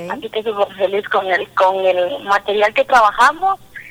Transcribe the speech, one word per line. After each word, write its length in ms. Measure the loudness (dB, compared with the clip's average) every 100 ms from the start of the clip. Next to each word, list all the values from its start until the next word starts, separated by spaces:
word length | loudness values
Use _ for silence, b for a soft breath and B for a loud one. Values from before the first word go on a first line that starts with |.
| -12
Así 200 | -10 -8
que 120 | -8
súper 320 | -6 -4 -4 -2
feliz 320 | -2 -2 -2
con 180 | -4 -2
el, 220 | -4 -2
con 360 | 0 2 2 0
el 380 | 0 -2 -4
material 500 | -2 -2 0 0 0
que 120 | 0 2
trabajamos. 720 | 4 4 4 2 2 -2 -2 -8 B B